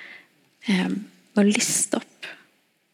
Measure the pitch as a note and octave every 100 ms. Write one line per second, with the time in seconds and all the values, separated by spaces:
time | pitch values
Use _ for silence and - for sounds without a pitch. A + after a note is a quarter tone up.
0 | - - _ _ _ _ - F#3 F#3 G3
1 | - - _ - G3+ G#3 - - - -
2 | - _ - - _ _ _ _ _